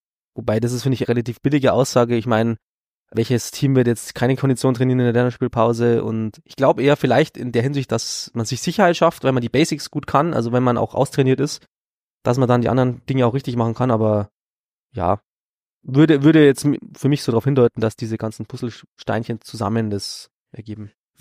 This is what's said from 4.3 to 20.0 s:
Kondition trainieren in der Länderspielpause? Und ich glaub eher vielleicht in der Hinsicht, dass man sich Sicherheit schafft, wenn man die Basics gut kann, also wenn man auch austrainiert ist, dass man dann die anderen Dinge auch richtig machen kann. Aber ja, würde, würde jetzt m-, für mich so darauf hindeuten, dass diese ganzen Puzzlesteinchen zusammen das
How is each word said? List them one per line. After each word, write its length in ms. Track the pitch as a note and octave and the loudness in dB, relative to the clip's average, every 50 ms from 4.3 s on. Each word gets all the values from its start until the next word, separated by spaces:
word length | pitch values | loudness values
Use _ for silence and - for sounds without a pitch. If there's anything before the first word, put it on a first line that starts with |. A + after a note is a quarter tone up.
| C3+ | 0
Kondition 400 | C3 - C3+ C3 - - C3 B2+ | 0 0 0 0 2 0 0 0
trainieren 240 | A#2 C3 B2+ B2+ B2+ | 2 0 0 2 2
in 60 | B2 | 2
der 80 | A#2+ A2+ | 2 2
Länderspielpause? 880 | A#2+ B2 B2 A#2+ - B2+ B2 - A#2+ A2+ A#2 A#2+ A2+ A#2+ A#2+ A#2 A#2 A2+ | 2 0 0 -2 -2 -4 -4 0 0 2 2 2 2 2 2 2 2 0
Und 360 | A2+ A2 A2 A2 G#2+ - - _ | -2 -4 -4 -4 -6 -8 -12 _
ich 120 | - - | -16 -6
glaub 240 | - C3 C3 C3+ A2+ | 0 2 2 2 4
eher 160 | B2+ C#3 D3 - | 4 2 2 2
vielleicht 380 | - C3 A#2 B2 D#3 - - | 2 2 2 2 2 0 -2
in 160 | - C3 B2 | -10 -8 -4
der 120 | A2+ A#2+ A#2 | -2 -2 -2
Hinsicht, 280 | C#3 D3 C#3+ C3 - | -2 -2 -4 -4 -4
dass 400 | - A2+ - - - - - - - | -4 -4 -4 -6 -10 -10 -10 -10 -6
man 100 | A#2 A2+ | -6 -6
sich 160 | - C3 - | -4 -6 -6
Sicherheit 340 | - F3+ E3+ - G3+ F3 E3 | -6 -4 0 2 2 4 4
schafft, 280 | - E3+ E3 - - - | 4 2 0 0 0 -2
wenn 100 | C3+ C3 | 0 0
man 80 | B2+ | 0
die 80 | A#2+ A2+ | -2 0
Basics 400 | - B2+ D#3+ - D#3 C#3+ - - | 0 0 0 0 -2 -8 -8 -8
gut 160 | - D3+ - | -8 -8 -6
kann, 300 | - - C#3 D3+ E3+ D#3 | -2 0 0 0 2 0
also 160 | A#2+ A2+ A#2 | -2 -2 0
wenn 120 | A#2 B2 B2+ | 0 0 2
man 140 | B2+ A#2+ - | 2 0 0
auch 160 | A2+ - - | -2 -4 -2
austrainiert 460 | - C3 - - - C3+ C3 C3 - | -2 -2 -2 0 0 2 2 2 0
ist, 260 | C3+ D#3 - - _ _ _ _ _ _ _ _ _ _ _ _ | -2 -6 -6 -10 _ _ _ _ _ _ _ _ _ _ _ _
dass 160 | - - B2 B2+ | -4 -2 0 0
man 100 | C3 A#2 | 2 2
dann 140 | B2 B2 | 2 2
die 80 | A#2 - | 2 0
anderen 340 | A#2+ C3 B2+ B2+ A#2+ A#2+ - - | 0 0 0 0 -2 -6 -6 -4
Dinge 180 | C3+ C3 B2 | -2 0 0
auch 80 | A#2 A2+ | 0 0
richtig 220 | C3+ - - A#2+ | -2 -6 -4 -4
machen 180 | A#2+ A2+ A#2 A2+ | -2 -2 -2 -2
kann. 160 | - B2 B2+ | -2 0 0
Aber 400 | A#2 A2 A2 G#2+ G#2+ G#2 G#2 - _ _ _ _ _ _ _ _ _ _ _ _ - | 0 0 2 0 0 0 -2 -6 _ _ _ _ _ _ _ _ _ _ _ _ -8
ja, 260 | G#2+ F2 F2 G2+ G#2 _ _ _ _ _ _ _ _ _ _ _ _ | -4 -2 -2 -2 -2 _ _ _ _ _ _ _ _ _ _ _ _
würde, 400 | - - B2+ C#3 D#3 D#3 D#3+ C#3 | -10 -2 2 4 4 4 4 4
würde 240 | C3+ D#3 D#3 D#3 D3+ | 4 4 6 6 6
jetzt 180 | C#3 C3 - - | 6 4 2 0
m-, 140 | D3 C#3 - - - - | -2 -2 -2 -6 -14 -12
für 140 | - - C3+ | -4 -2 -2
mich 140 | D3 C#3 - | -2 -2 -2
so 80 | - | -2
darauf 140 | A#2 A2+ - | -2 0 0
hindeuten, 360 | C3+ C#3+ C3 A#2+ A#2+ - A#2 | 0 2 2 2 2 2 0
dass 140 | A2+ A2 - | -4 -4 -4
diese 240 | - A#2+ A2+ A2 - | -6 -8 -8 -8 -6
ganzen 260 | - A2 A2 - A2+ | -8 -8 -10 -10 -14
Puzzlesteinchen 960 | - - B2 - A#2+ G#2+ - - _ _ - - - A2 A2 A#2 - A#2 A2+ | -14 -12 -12 -10 -10 -12 -14 -20 _ _ -16 -8 -6 -6 -6 -4 -6 -8 -10
zusammen 480 | _ - - A2 A2 G2 A2 A#2 A2 G#2+ | _ -14 -10 -6 -4 -2 -2 -2 -2 -2
das 400 | G2+ G2 | -4 -6